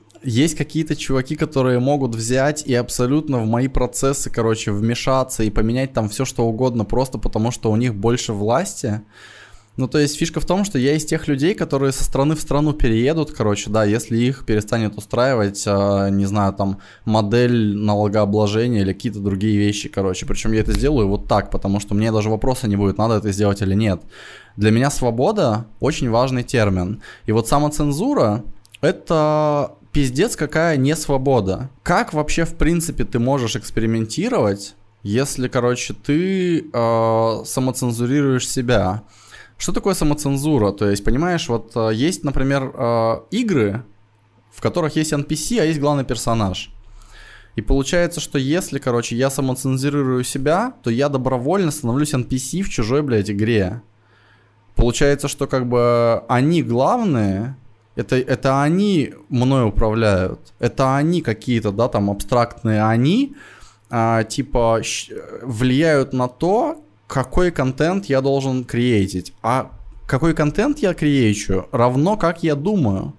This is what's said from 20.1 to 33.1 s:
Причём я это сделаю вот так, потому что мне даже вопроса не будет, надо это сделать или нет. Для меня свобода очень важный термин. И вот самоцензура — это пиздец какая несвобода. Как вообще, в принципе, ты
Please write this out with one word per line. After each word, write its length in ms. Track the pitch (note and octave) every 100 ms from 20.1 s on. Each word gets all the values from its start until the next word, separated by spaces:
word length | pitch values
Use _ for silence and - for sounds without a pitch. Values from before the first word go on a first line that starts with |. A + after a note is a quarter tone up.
| F#2 -
Причём 280 | - A2
я 80 | A2
это 100 | G#2
сделаю 360 | G#2+ C3 C#3+ G2
вот 200 | G2+ -
так, 240 | G#2 F#2+
потому 280 | F#2 G2 G2+
что 140 | -
мне 180 | G2+ A2+
даже 180 | A2 G#2
вопроса 380 | A2 B2+ B2+ G#2+
не 80 | G2+
будет, 220 | G2+ F#2+
надо 200 | A2+ G#2+
это 140 | G#2+
сделать 300 | G2 G#2 G2+
или 140 | G2 G2
нет. 260 | A2 F2+ - - - - - -
Для 160 | G#2+
меня 180 | A2+ C#3
свобода 800 | - B2 A2+ D#3+ G#3+ C#3 G#2+ A2+ -
очень 300 | B2+ E3 C3
важный 320 | A2+ C3 B2+
термин. 600 | B2 B2 G#2 F#2 F2+ G#2 - - -
И 40 |
вот 160 | A2 A2+
самоцензура — 960 | C#3+ D3 D3 D3 C#3+ B3 C4+ A#2+ G#2+ - - - -
это 920 | D3+ F#3 - E3 D3+ D3+ D3+ D3 C3+ - -
пиздец 440 | D3 C3 B2+ A3+ -
какая 420 | D#3 D#3+ E3+ D3
несвобода. 920 | C3 D#3 - C#3 C3+ B2+ F#2+ F#2 C3 -
Как 300 | - F3+ A#3
вообще, 320 | D3+ D3+ - E3
в 100 | -
принципе, 480 | D3 E3+ E3 C#3
ты 160 | A2+